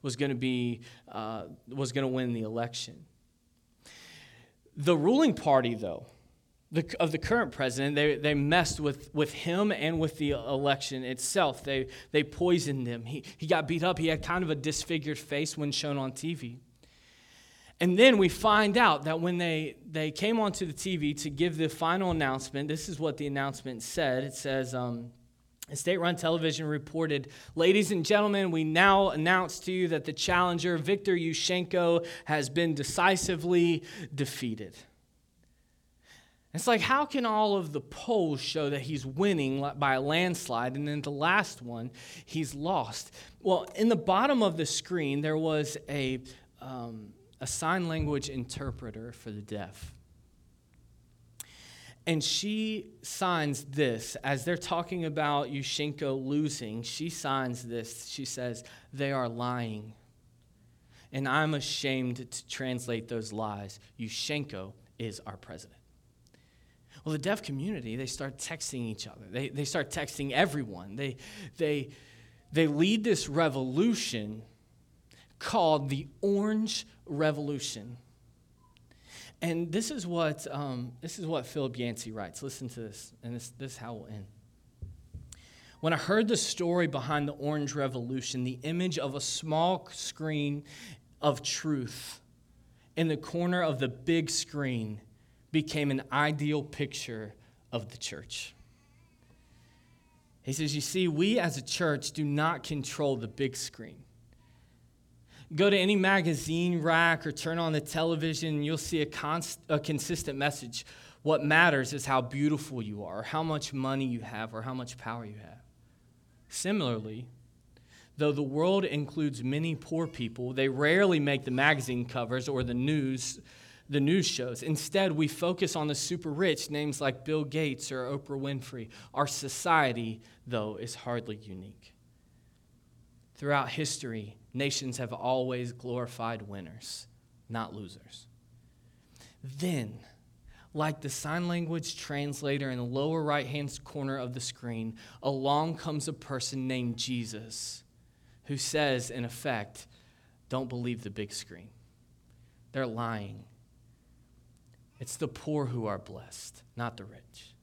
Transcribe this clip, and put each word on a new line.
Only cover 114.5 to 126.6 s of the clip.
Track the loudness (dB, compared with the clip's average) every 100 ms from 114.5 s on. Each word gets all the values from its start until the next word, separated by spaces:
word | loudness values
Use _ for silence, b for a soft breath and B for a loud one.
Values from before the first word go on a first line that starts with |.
or | -6
how | -8
much | -8 -8 -10
power | -8 -8
you | -10 -14
have." | -16 -20 -20 _ b b b b b b -12
Similarly, | -6 0 0 2 0 -4 -10 -12 -18 -20 _ _ -20 b b b 0
though | 2
the | 2
world | 0 2 4 4
includes | 2 0 -2 0 -2 0
many | 0 0 0
poor | -2 -2 -2
people, | -2 -2 -6 -4 -4
they | 2 2
rarely | 4 6 6 6 6
make | 4 2
the | 0
magazine | 4 6 6 0 -2
covers | -2 -4 -2 -2 0
or | -2
the | 0
news, | 0 2 2 0 -2 -6 -10 B B B B -4
the | 2
news | 4 4 2
shows. | -2 -4 -6
Instead, | -2 -2 0 2 2
we | 2 0
focus | 2 -2 0 0 0
on | -2
the |
super | -2 -2 -4 -4
rich, | 0 2 2